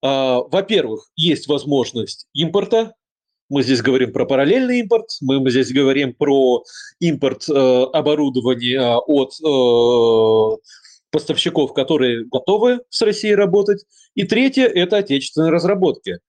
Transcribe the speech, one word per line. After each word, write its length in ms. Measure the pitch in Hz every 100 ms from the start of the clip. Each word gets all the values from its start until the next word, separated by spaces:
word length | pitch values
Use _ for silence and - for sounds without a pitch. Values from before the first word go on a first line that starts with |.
А, 380 | 135 135 131 123
во-первых, 680 | - 185 196 214 127 107 _ -
есть 320 | 165 143 -
возможность 760 | 143 151 139 117 120 104 - -
импорта. 600 | 135 165 185 190 226 226 _ _ _ _ _ _
Мы 120 | 139
здесь 180 | 120 127
говорим 300 | 113 135 123
про 140 | - 123
параллельный 540 | 135 139 240 254 247
импорт, 260 | 214 226 - -
мы, 180 | 135 139
мы 100 | 131
здесь 220 | 123 123
говорим 420 | 131 135 135 135
про 500 | 117 147 139 131 123 - - - _
импорт, 480 | 175 143 135 127 -
э, 40 | 143 131 127 131
оборудования 1040 | 156 147 151 143 127 117 123 120 131 120 117
от, 340 | - 143 131 -
э, 1160 | 156 135 123 120 120 120 117 113 110 110 110 110 _ - _ _ _
поставщиков, 600 | 151 - 147 170 165 131
которые 500 | - 131 156 127 117 117
готовы 540 | 127 - 208 240 247 -
с 120 | -
Россией 320 | 214 208 220 202
работать. 480 | 202 196 202 202 _ _ _ -
И 80 |
третье – 420 | 196 226 262 269 254
это 320 | 180 175 208
отечественные 540 | 202 139 - - 160
разработки. 680 | 156 170 196 185 - - 85